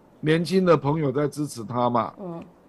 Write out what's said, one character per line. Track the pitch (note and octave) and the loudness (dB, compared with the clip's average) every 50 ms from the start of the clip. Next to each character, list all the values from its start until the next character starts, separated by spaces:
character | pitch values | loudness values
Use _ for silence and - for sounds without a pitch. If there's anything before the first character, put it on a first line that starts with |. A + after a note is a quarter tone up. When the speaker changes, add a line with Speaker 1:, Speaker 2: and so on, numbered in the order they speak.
| _ _ _ _ - | _ _ _ _ 0
Speaker 1:
年 | D3+ D#3 E3 F3 | 0 2 2 0
轻 | C#3 F#3 F#3+ F#3+ | 0 2 2 4
的 | F3 E3 | 4 4
朋 | C#3+ C3 C#3 D3+ E3 | 4 4 0 0 0
友 | D#3 C#3 A#2 | 0 0 0
在 | C#3 D3 C#3+ | 0 -2 -2
支 | - C#3+ D3+ | -2 -4 -6
持 | C3+ - A#2+ A2 | -6 -6 -10 -10
他 | G2 A2 B2 B2 A#2+ | -6 -2 0 0 2
嘛。 | A#2+ A#2 G#2+ - - - | 2 0 0 -2 -6 -10
Speaker 2:
嗯。 | G#3 F3 E3+ E3+ - - - _ _ | -12 -12 -12 -12 -14 -18 -20 _ _